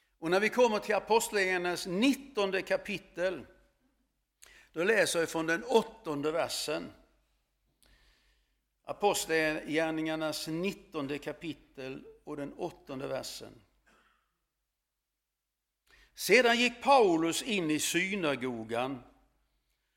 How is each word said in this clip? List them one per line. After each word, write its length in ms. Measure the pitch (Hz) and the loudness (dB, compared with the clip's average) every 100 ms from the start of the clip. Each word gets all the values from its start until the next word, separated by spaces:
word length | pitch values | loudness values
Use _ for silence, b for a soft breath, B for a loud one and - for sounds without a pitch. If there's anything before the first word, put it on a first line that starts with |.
| _ - | _ -8
Och 120 | 160 | 2
när 100 | 190 | 2
vi 80 | 208 | 4
kommer 300 | 220 240 208 | 4 4 4
till 160 | 214 | 0
Apostlagärningarnas 920 | 202 - 220 - 202 185 180 180 170 196 | -2 4 2 2 0 2 0 -2 -4 -4
nittonde 760 | 180 269 - - 208 196 185 | 2 2 2 -2 -2 -2 -2
kapitel, 840 | 180 190 - 190 - 165 185 156 - _ _ _ _ _ _ _ _ _ b b b | -2 -4 -2 -10 -10 -4 -4 -4 -12 _ _ _ _ _ _ _ _ _ b b b
då 120 | 160 | -2
läser 340 | 190 220 160 170 | 2 4 4 2
jag 80 | 156 | 0
från 180 | 165 160 | -2 0
den 180 | 165 | -2
åttonde 680 | - 220 214 - 165 143 151 | 4 2 2 -10 -8 -4 -2
versen. 600 | 160 131 - - 165 156 - _ _ _ _ _ _ _ _ _ _ _ _ _ _ _ _ _ _ | -2 -2 -4 -6 -6 -8 -16 _ _ _ _ _ _ _ _ _ _ _ _ _ _ _ _ _ _
Apostlagärningarnas 1600 | - - 202 - - 160 156 156 - 151 160 160 160 160 156 147 160 | -12 -2 0 0 0 0 2 -2 -2 0 0 -2 -4 -2 -4 -6 -6
nittonde 680 | 160 190 - - 156 135 147 | -4 -4 -6 -10 -8 -6 -6
kapitel 840 | 151 143 160 - _ - 131 135 - - | -8 -10 -10 -12 _ -14 -12 -12 -16 -20
och 120 | - 147 | -14 -10
den 160 | 139 | -10
åttonde 540 | - 175 - - 131 135 | -8 -10 -10 -12 -10 -6
versen. 460 | 131 - - 110 - _ _ _ _ _ _ _ _ _ _ _ _ _ _ _ _ _ _ _ _ _ _ _ b b | -8 -8 -14 -16 -20 _ _ _ _ _ _ _ _ _ _ _ _ _ _ _ _ _ _ _ _ _ _ _ b b
Sedan 440 | - - 233 240 233 | -8 4 6 6 4
gick 240 | 247 240 | 2 0
Paulus 600 | 254 269 202 160 165 156 | 6 8 8 4 2 -2
in 280 | 254 208 156 | -2 -2 0
i 80 | 151 | 0
synagogan, 1200 | - 170 190 202 156 131 127 117 113 117 131 127 - _ _ _ _ _ _ _ _ | 0 0 -2 -2 -2 0 -4 -6 -4 -4 -4 -6 -14 _ _ _ _ _ _ _ _